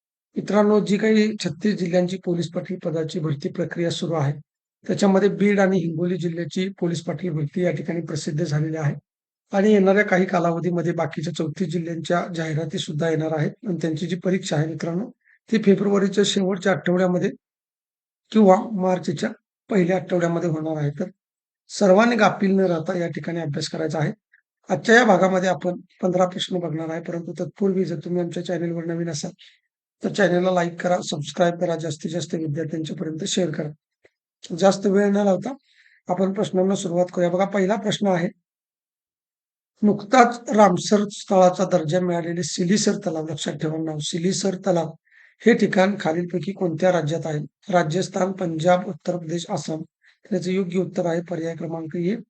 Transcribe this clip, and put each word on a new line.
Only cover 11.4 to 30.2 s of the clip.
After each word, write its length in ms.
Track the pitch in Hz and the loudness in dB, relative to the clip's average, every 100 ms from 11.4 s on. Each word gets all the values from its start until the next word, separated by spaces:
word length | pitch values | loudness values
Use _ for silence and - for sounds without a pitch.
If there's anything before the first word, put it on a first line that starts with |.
| 156 - 175 | -4 -4 -4
जिल्ह्यांच्या 580 | 175 165 165 147 175 - | -4 -6 -6 -2 -2 -2
जाहिराती 440 | 165 160 151 160 190 | -6 -4 -4 -4 -6
सुद्धा 320 | - 151 165 | -6 -2 0
येणार 220 | 156 156 156 | 0 0 0
आहेत 140 | 151 - 220 | -2 -4 -6
आणि 80 | 165 | -4
त्यांची 240 | 165 156 170 | -2 -2 -4
जी 100 | 180 | -4
परीक्षा 320 | 185 185 - 156 | 0 0 0 -2
आहे 100 | 156 | -2
मित्रांनो, 440 | 156 165 175 226 - _ _ - | -4 -4 -4 -6 -12 _ _ -2
ती 100 | 220 | 0
फेब्रुवारीच्या 640 | 202 190 202 202 196 208 196 | 4 4 4 2 2 2 0
शेवटच्या 460 | 202 185 190 196 | 2 -2 -2 0
आठवड्यामध्ये 580 | 175 - 180 185 180 180 - _ _ _ _ _ _ _ _ - | 0 2 2 2 2 -2 -4 _ _ _ _ _ _ _ _ -2
किंवा 260 | 220 196 190 247 | 6 8 8 4
मार्चच्या 580 | 202 185 180 143 147 - - _ _ - | -2 0 0 -2 -4 -6 -8 _ _ -2
पहिल्या 260 | 208 175 185 | 2 4 2
आठवड्यामध्ये 540 | 180 180 170 170 170 | 0 0 0 0 -2
होणार 320 | 156 156 156 | -2 -4 -2
आहे. 80 | 143 | -4
तर 200 | 143 180 - _ _ _ _ _ | -4 -8 -10 _ _ _ _ _
सर्वांनी 480 | - 202 185 240 233 | 2 6 8 6 6
गाफील 340 | 196 - 196 | 4 4 2
न 100 | 196 | 4
राहता 380 | 185 165 156 180 | 2 0 -2 -4
या 100 | 170 | -4
ठिकाणी 320 | 160 151 170 | -6 -6 -6
अभ्यास 280 | 156 147 151 | -4 -6 -6
करायचा 300 | 165 160 160 | -4 -4 -2
आहे. 140 | 156 - _ _ _ _ - | -2 -4 _ _ _ _ -4
आजच्या 260 | - - | -2 4
या 100 | 226 | 6
भागामध्ये 440 | 220 185 185 185 185 | 6 6 4 2 0
आपण 320 | 175 180 180 - - | -2 -2 -6 -10 -4
पंधरा 240 | 185 180 185 | 0 2 0
प्रश्न 320 | 190 - 180 | -2 -6 -4
बघणार 300 | 170 156 160 | -4 -6 -6
आहे, 120 | 165 | -8
परंतु 300 | 165 170 170 | -6 -8 -8
तत्पूर्वी 520 | 160 156 - 196 190 | -8 -8 -2 0 2
जर 140 | 165 165 | 0 -4
तुम्ही 180 | 175 175 | -4 -2
आमच्या 220 | 175 170 | -2 -4
चॅनलवर 400 | 175 170 170 170 | -6 -4 -4 -4
नवीन 260 | 165 170 170 | -4 -4 -4
असाल, 200 | 151 175 - - _ _ _ _ _ | -6 -8 -12 -20 _ _ _ _ _
तर 80 | - | -4
चॅनलला 380 | 151 | 2